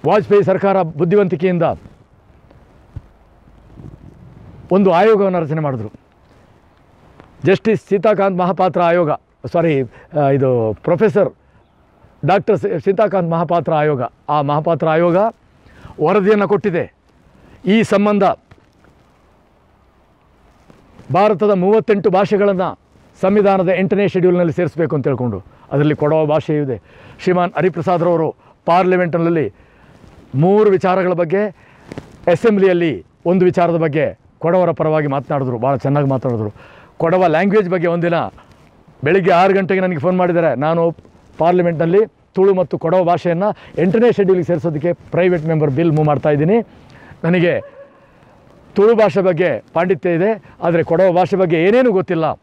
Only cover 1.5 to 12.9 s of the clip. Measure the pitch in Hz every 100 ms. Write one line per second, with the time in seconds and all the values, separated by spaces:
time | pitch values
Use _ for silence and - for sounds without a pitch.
1.5 | 175 160 95 - - _ _ _ _ _
2.5 | - _ _ _ - - _ _ _ _
3.5 | - - - - - - - - - -
4.5 | - - 185 196 170 214 214 196 180 156
5.5 | 160 147 127 104 - _ _ _ _ _
6.5 | _ _ _ _ _ _ _ - - 143
7.5 | 190 220 202 - 196 190 202 196 180 180
8.5 | 190 185 175 170 175 156 147 _ _ 131
9.5 | - 165 139 127 - - 151 139 139 131
10.5 | 123 110 101 - 170 214 175 170 - _
11.5 | _ _ _ _ _ _ _ 143 196 -
12.5 | 185 202 175 196